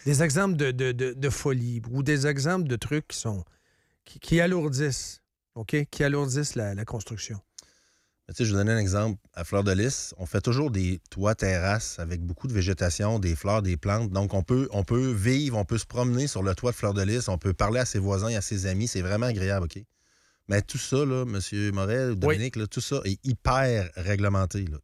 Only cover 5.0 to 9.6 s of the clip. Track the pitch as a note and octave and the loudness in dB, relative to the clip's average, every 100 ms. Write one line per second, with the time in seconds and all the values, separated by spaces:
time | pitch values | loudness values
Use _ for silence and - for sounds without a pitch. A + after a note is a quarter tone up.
5 | - - _ _ _ A#2 G#2+ D3+ C#3+ - | -8 -14 _ _ _ -12 -2 -2 -2 0
6 | C#3+ C#3+ C#3 C3+ D3 A#2+ G#2 G2 A2 A2+ | 0 2 0 -2 -2 -2 -4 -4 -6 -8
7 | - G#2+ - G#2 _ - - _ _ _ | -8 -10 -10 -12 _ -20 -20 _ _ _
8 | _ _ - - A2+ G2 G#2 A2+ F#2+ G2+ | _ _ -14 -2 2 4 4 2 2 2
9 | A2 F#2+ _ - E2+ G2+ | 0 -2 _ -12 -2 2